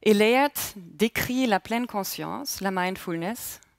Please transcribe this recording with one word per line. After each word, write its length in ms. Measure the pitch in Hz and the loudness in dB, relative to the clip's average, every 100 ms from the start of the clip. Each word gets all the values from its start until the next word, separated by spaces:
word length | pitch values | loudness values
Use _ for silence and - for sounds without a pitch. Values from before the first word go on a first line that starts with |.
Et 100 | - | 4
Layard 380 | 208 214 247 285 - - 208 | 6 6 6 4 0 -10 -10
décrit 720 | 170 156 226 - - 247 254 | -18 -2 0 0 -2 0 2
la 120 | 196 | 2
pleine 280 | - 226 240 | 0 -4 -2
conscience, 760 | 208 196 - 156 175 - - | -4 -6 -6 -6 -8 -8 -6
la 100 | 190 | -4
mindfulness 880 | 190 180 190 - 165 170 240 - - _ | -2 -2 -4 -6 -4 -4 -6 -10 -14 _